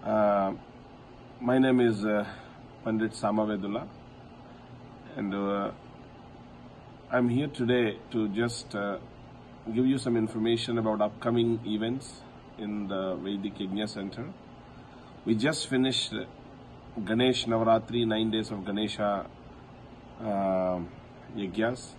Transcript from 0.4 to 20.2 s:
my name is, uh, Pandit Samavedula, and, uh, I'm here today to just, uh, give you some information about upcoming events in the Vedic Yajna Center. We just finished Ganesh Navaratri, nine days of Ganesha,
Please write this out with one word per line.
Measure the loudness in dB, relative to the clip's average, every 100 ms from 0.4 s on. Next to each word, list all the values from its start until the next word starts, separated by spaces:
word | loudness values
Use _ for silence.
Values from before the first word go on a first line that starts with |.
| 2 -2 -12 -20 -20 -20 -20 -20 -20 -4
my | 2 4
name | 6 6
is, | 6 4
uh, | 2 0 0 -8 -16 -18 -20 -8
Pandit | -2 0 0
Samavedula, | -2 0 2 0 0 -2 -4 -6 -16 -20 -20 -20 -20 -20 -20 -20 -20 -18 -18 -14 -6
and, | -4
uh, | -2 0 0 -2 -6 -16 -20 -20 -20 -20 -20 -20 -20 -20 -20 -20 -20 -2
I'm | 2 4
here | 2 0
today | 0 4 4 4 0 -4
to | 0 0
just, | 2 0 -2 -6 -4
uh, | -4 -4 -8 -18 -20 -20 -20 -14 -4
give | 2 4
you | 4
some | 2 2
information | 2 0 2 2 2 0
about | 2 2
upcoming | 0 0 0 4 4 2 0
events | 0 0 -2 -6 -16 -18 -20 -18 -10
in | -6 -4 -2
the | -2 -2 -2
Vedic | -2 -2 -4 -4
Yajna | -4 -2 -4
Center. | -4 -8 -6 -10 -12 -18 -20 -20 -20 -20 -20 -20 -8
We | 0
just | 4 4 2 0
finished | 2 4 2 -2 -6 -8 -14 -20 -20 -18 -18 -12 -8
Ganesh | 0 4 4 4 2
Navaratri, | 2 6 4 4 0 2
nine | 2 2
days | 0 -2
of | -6
Ganesha, | -4 -2 -2 0 0 0 -4 -14 -20 -20 -20 -20 -20 -20 -20 -10